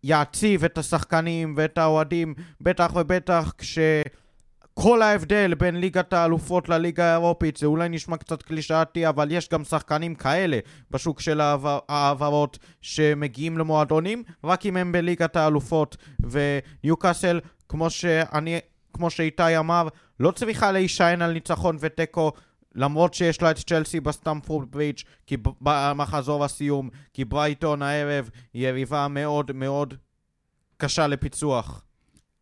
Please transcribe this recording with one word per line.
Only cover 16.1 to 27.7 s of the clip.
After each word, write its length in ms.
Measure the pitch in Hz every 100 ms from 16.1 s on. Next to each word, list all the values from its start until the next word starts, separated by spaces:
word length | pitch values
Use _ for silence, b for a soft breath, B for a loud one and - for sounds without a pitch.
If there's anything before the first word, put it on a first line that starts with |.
| 135
וניוקאסל, 1200 | - 131 143 143 - - 143 165 185 175 180 175 - B _
כמו 220 | 151 160
שאני, 680 | - 175 160 160 151 160 165 - _ _
כמו 180 | - 170
שאיתי 480 | - 160 156 170 165
אמר, 300 | 160 170 160 b b b
לא 100 | 139
צריכה 420 | 185 226 220 208
להישען 500 | 190 190 - 170 175
על 100 | 170
ניצחון 440 | 165 - 165 185 160
ותיקו, 520 | 156 151 160 - 156 - b b _
למרות 400 | - 139 151 175
שיש 280 | - 170 156
לה 80 | 165
את 60 | 156
צ'לסי 420 | - 165 156 165
בסטמפורד 680 | 143 147 - 151 135 156 131
ברידג', 280 | 139 147 139 - b _
כי 100 | 131
ב-, 120 | 104 -
במחזור 840 | 139 147 143 143 143 156 131 147
הסיום, 440 | 143 - 147 143 135 B B
כי 120 | -
ברייטון 580 | 127 139 151 147 160